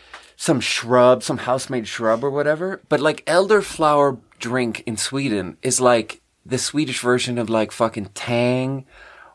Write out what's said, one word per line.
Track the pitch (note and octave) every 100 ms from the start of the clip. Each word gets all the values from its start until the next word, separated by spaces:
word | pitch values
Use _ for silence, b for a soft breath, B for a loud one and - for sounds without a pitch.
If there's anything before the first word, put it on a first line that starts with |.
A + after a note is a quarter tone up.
| B B B -
some | - C3+
shrub, | - - A#2 B2 B2 B2+
some | - C3
house-made | - C3 - B2+ G#2
shrub | - A2+ A2+
or | C#3
whatever. | C#3 D3 D#3 F#3 G3 _
But, | D3+
like, | C#3+ A3+ -
elderflower | E3+ G3 G#3 - - D#3 D3 C#3+ B2 _ _
drink | A#2 B2+ A#2+ G#2+ -
in | G#2+
Sweden | - C3+ C#3 G#2 F2+ -
is | C3 B2+
like | B2 A#2 A2 - _ _ -
the | B2+
Swedish | - C#3+ D3 B2+
version | A#2+ B2 B2+ B2
of, | A2+
like, | A2+ G#2+
fucking | - A2+ A2+ G2
Tang | - - A#2+ B2 B2+ C3 C3+ C3+ B B B B